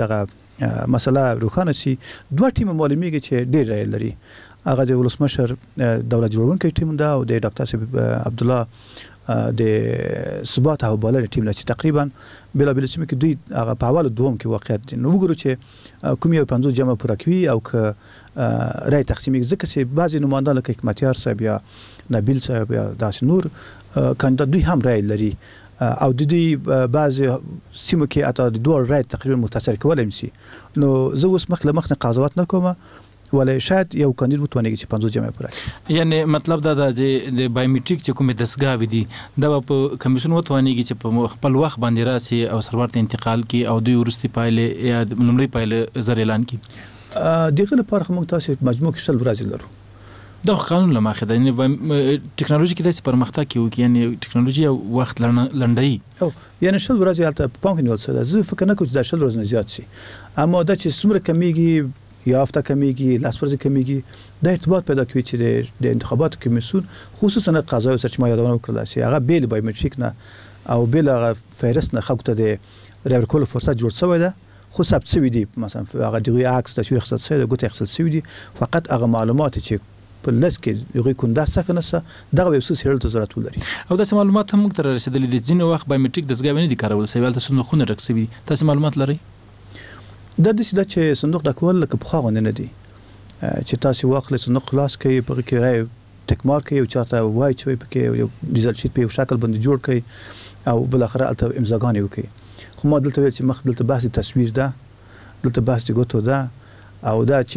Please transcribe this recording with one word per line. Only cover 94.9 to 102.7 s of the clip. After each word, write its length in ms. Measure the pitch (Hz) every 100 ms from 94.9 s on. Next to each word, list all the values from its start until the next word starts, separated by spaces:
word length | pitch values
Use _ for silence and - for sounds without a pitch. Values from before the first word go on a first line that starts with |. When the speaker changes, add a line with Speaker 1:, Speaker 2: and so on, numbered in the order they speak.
| -
Speaker 1:
کړئ، 240 | 135 131 120
په 80 |
هغه 80 | 127 123
کې 80 | 123
رایې 160 | 123 120 113 - - - -
ټک 180 | - 135
مارک 180 | 143 -
کړئ، 80 | 143
یو 20 | 117
چا 80 | 127 117
ته 140 | 120
وایي 300 | 110 110 139
چې 120 | 131 135
وایي 120 | 123
پکې 160 | - 131 120 117
یو 80 | 104 - -
ریزلټ 220 | 117 117 110
شیټ 120 | -
په 60 | -
یو 60 | 117 -
شکل 180 | 131 120
باندې 160 | 113 107 123
جوړ 100 | 135 -
کړئ 140 | 123 117 - - - - - -
او 80 | 117 131
بالاخره 340 | 131 117 - 127
هلته 140 | 110 117 -
امضاګانې 400 | 107 113 120 104
وکړئ. 220 | 101 - - - - - -